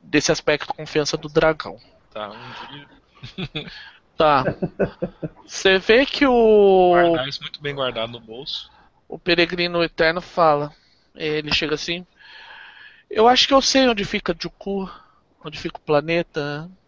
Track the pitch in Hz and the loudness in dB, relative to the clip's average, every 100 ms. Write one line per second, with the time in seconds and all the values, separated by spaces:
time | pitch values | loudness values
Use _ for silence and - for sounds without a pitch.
0 | - 147 - 156 - 147 - - 156 156 | 0 -2 0 -2 0 -2 -4 -12 -6 -4
1 | 147 156 151 147 160 156 101 95 _ _ | -4 -6 -6 -2 -2 -2 -10 -14 _ _
2 | _ 107 104 107 123 117 - 143 143 _ | _ -14 -12 -14 -18 -18 -18 -20 -20 _
3 | _ _ - - 180 151 - - - - | _ _ -20 -14 -12 -12 -14 -18 -20 -20
4 | _ _ 156 139 131 - 185 - 190 - | _ _ 2 4 0 -6 -10 -4 -6 -6
5 | 151 - 156 - - - 196 190 180 226 | -12 -10 -14 -14 -16 -2 2 2 4 4
6 | 277 - 285 240 220 214 202 190 180 175 | 4 2 2 4 6 6 6 6 6 4
7 | 170 165 139 - 143 - 147 139 131 117 | 4 2 -2 -10 -14 -10 -10 -4 -4 -4
8 | 113 120 113 113 156 - - _ _ _ | -8 -10 -16 -16 -12 -12 -12 _ _ _
9 | _ - - 170 170 180 175 175 165 - | _ -8 0 2 2 0 -2 -2 -2 2
10 | 160 175 - - 165 147 147 - _ _ | 0 0 -6 2 4 4 -2 -10 _ _
11 | _ - 160 151 151 - 156 147 - 175 | _ -10 -6 -4 -4 -4 -2 -4 -6 -8
12 | 180 _ - - - - - - - _ | -10 _ -20 -20 -20 -20 -20 -20 -20 _
13 | _ - 226 247 - 277 - 269 262 214 | _ 4 4 4 4 2 4 2 2 0
14 | 196 208 - 170 170 _ - 196 185 - | -4 -4 -4 -6 -8 _ -8 -6 -6 -14
15 | _ _ _ _ 156 151 - - - 147 | _ _ _ _ -18 -12 -12 -12 0 0
16 | 156 165 170 160 143 147 170 185 | 2 -4 -2 -6 -6 -8 -12 -18